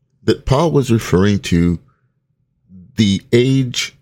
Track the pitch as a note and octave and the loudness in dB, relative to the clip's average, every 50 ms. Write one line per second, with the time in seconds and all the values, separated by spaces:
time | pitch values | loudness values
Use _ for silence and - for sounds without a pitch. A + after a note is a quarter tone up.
0 | _ _ _ _ - G#2+ - - - - C3 C#3 E3+ E3 D3+ C#3+ B2 A#2 A2+ A2+ | _ _ _ _ -4 -4 -4 -2 -2 -2 0 0 0 0 0 0 0 0 -2 -2
1 | - - - F2 F#2+ G#2 G2+ G2 - - F2+ E2+ E2+ F2 F2 - - _ _ _ | -2 0 0 0 2 2 0 -2 -2 -2 0 0 2 0 -2 -4 -8 _ _ _
2 | _ _ _ _ _ _ _ _ _ _ _ _ _ _ F#2 - - - _ - | _ _ _ _ _ _ _ _ _ _ _ _ _ _ -20 -20 -20 -8 _ -2
3 | A2+ G2 G2 F#2 - _ - A#2+ B2 C3+ C3+ C3+ C3 B2 B2 - - - - _ | 0 0 -2 -4 -2 _ 0 2 2 2 0 0 -2 -2 -6 -8 -8 -10 -12 _